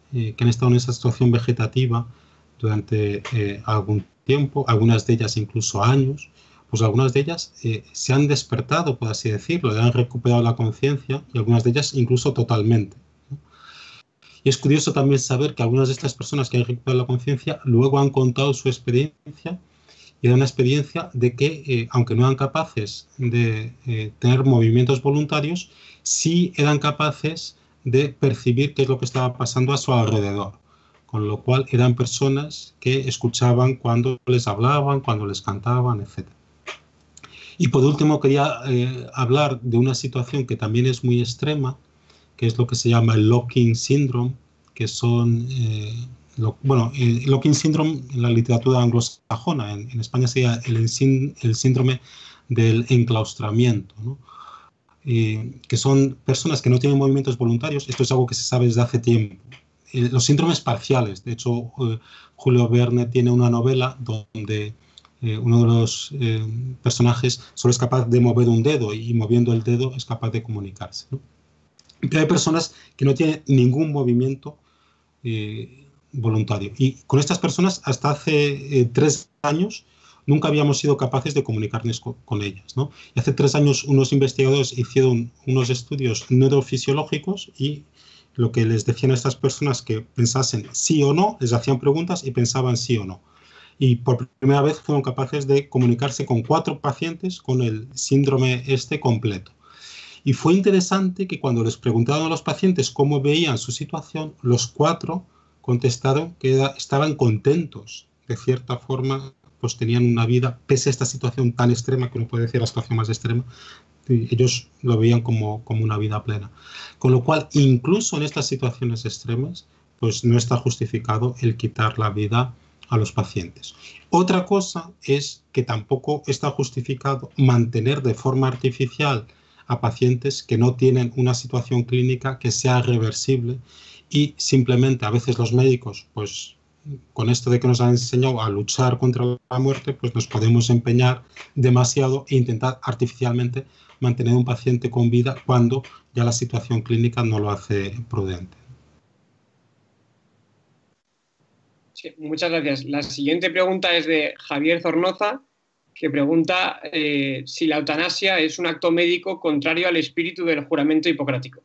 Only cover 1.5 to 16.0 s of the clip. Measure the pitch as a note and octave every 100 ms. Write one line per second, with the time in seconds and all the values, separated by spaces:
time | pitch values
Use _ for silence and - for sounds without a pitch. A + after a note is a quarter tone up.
1.5 | A#2 A2+ B2+ B2+ A#2 A#2 - _ _ _
2.5 | - A2 G#2 G2+ G#2+ G#2 G2+ - A#2 G2+
3.5 | G2+ A2 G#2+ G2 G#2 - _ - C#3+ C3+
4.5 | C#3+ - G#2+ A#2 A2 - A2+ G#2+ A2 G#2
5.5 | A2+ - G2+ A2+ C#3 C3 C#3+ - _ _
6.5 | _ - A2+ A2 A2+ C3 C#3 D3 E3+ -
7.5 | - A#2 G#2+ - - - C3+ D3 C#3 -
8.5 | A#2 - D#3 D#3+ B2 A2+ G#2 A2+ G#2 -
9.5 | F3 A#2+ G#2+ A#2+ B2 A#2+ A#2+ B2 A#2+ A#2
10.5 | A#2+ A2+ - C#3 C3+ - C3+ - B2 A2
11.5 | A#2 A#2+ C#3 - C3+ A#2 B2 C#3+ B2+ A2+
12.5 | A2 G#2+ A2+ F#2+ - _ _ - C#3+ _
13.5 | _ - - - - _ _ _ - C#3
14.5 | - C#3 D3+ D#3 C#3 C3+ C3+ - B2+ D3
15.5 | - A#2 C3 C3 B2+